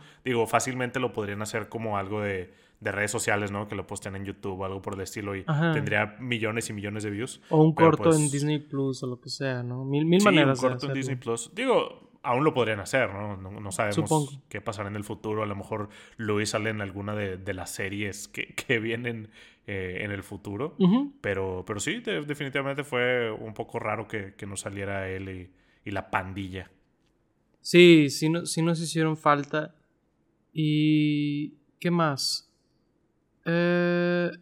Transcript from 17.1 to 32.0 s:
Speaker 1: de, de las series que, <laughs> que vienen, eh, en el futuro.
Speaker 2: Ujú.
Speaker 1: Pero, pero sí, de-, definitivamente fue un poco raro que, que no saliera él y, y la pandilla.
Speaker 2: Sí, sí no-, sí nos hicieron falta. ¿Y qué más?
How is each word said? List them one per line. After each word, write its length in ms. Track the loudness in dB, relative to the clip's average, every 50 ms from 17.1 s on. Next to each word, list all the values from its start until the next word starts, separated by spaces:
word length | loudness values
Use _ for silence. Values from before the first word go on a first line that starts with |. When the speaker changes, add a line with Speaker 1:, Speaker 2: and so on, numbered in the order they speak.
| -4
Speaker 1:
de, 200 | -4 -4 -6 -6
de 160 | -8 -8 -8 -8
las 160 | -8 -8 -10 -8
series 540 | -8 -6 -6 -4 -4 -4 -6 -6 -8 -14 -14
que, 260 | -10 -10 -10 -10 -10
<laughs> 0 |
que 240 | -8 -4 -2 0 0
vienen, 500 | 0 -2 -4 -4 -4 -6 -8 -8 -10 -16 -18 -20 -20 -20 _ _ _
eh, 320 | -10 -8 -6 -6 -6 -6 -6 -6
en 80 | -6 -6
el 100 | -8 -8
futuro. 500 | -10 -14 -14 -10 -8 -8 -6 -6 -6 0 2
Speaker 2:
Ujú. 340 | 4 4 4 4 0 -2 -8 _
Speaker 1:
Pero, 440 | -6 -4 -4 -2 -4 -4 -6 -6 -8
pero 120 | -8 -8 -6
sí, 180 | -4 -6 -6 -6
de-, 220 | -6 -6 -6 -6 -6
definitivamente 600 | -6 -6 -6 -6 -6 -4 -4 -4 -4 -4 -6 -6
fue 460 | -4 -2 0 0 2 2 0 0 -2
un 240 | -4 -6 -10 -12 -10
poco 240 | -10 -10 -8 -6 -6
raro 260 | -4 -4 -4 -4 -6 -6
que, 260 | -8 -8 -8 -10 -12
que 100 | -14 -12
no 100 | -12 -10
saliera 520 | -10 -10 -8 -8 -6 -6 -6 -4 -6 -6 -6
él 200 | -6 -8 -8 -10 -10 -12 -14 -16 _ _ _ _ _ _ -10
y, 40 | -8
y 40 | -6
la 180 | -6 -4 -4
pandilla. 600 | -4 -4 -4 -4 -8 -8 -8 -8 -8 -10 -12 -14 _ _ _ _ _ _ _ _ _ _ _ _ _ _ _ _ _ _
Speaker 2:
Sí, 480 | -4 4 8 10 12 12 12 10 8 6
sí 180 | 2 0 0 0
no-, 180 | 0 0 -2
sí 160 | -4 -2 0 2
nos 180 | 2 2 0
hicieron 360 | -2 -4 -2 0 0 0 0
falta. 580 | 0 2 2 2 2 2 -2 -4 -4 -4 -6 -8 _ _ _ _ _ _ _ _ _ _ _ _ _ _ _ -6
¿Y 1000 | -2 0 2 2 4 4 4 4 4 4 4 2 2 0 0 0 -2 -4 -6 -8 -14 _ _ _ -4
qué 100 | -2 0
más? 580 | 2 4